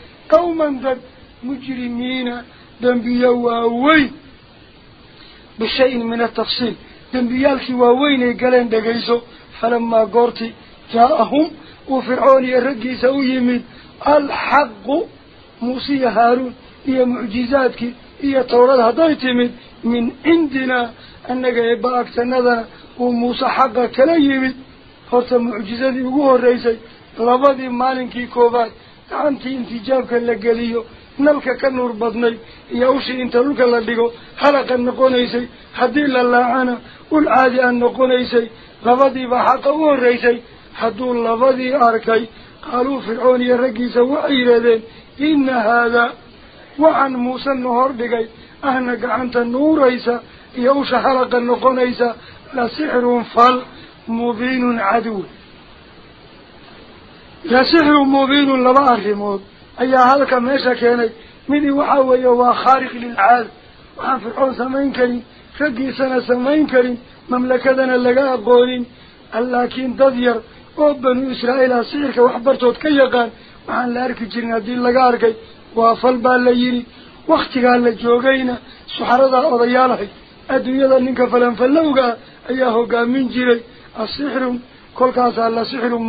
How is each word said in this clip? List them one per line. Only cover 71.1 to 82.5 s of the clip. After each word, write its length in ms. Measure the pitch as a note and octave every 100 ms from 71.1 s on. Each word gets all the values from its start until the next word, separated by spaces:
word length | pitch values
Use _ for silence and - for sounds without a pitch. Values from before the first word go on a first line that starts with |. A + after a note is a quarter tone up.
| B3 C4
Israa'iil 380 | A#3+ A#3+ C4+ B3+
ah 120 | A#3+ A3
sixirka 300 | D4 C#4 A#3 B3
wax 100 | B3 B3+
bartood 300 | - B3 B3
ka 60 | D#4 C#4+
yaqaan, 300 | B3 A#3+ A3+ - - - -
waxaan 220 | A3+ B3
la 60 | A#3+ B3+
arki 180 | A#3+ A3
jirin 200 | A#3 A#3 A3+
haddii 220 | A#3 B3 B3
laga 160 | B3+ B3
arkay, 240 | A#3+ A3 A3 - - - A3
waa 180 | A3+ A#3
fal 200 | B3 B3
baa 140 | B3+ B3+
la 140 | B3 B3
yidhi. 200 | B3 A#3+ - - - - -
Wakhtigaa 480 | D#4+ - C4 B3 B3
la 60 | A#3+ A3
joogayna, 520 | A#3 A#3+ C4 C4 B3+ B3 - - -
suxaradaa 500 | - - B3 C4+ B3+ D4+
odayaal 380 | A#3+ A#3+ B3 B3+
ahay. 180 | F#3+ G3+ - - - -
Adduunyada 420 | C4 A3 C4 C4+ C4 B3+
ninka 180 | A#3+ A#3+
falanfallowga 720 | A#3+ A#3+ A3 B3+ D#4 D#4 C4+ A#3+
ah 60 | A3+ - - -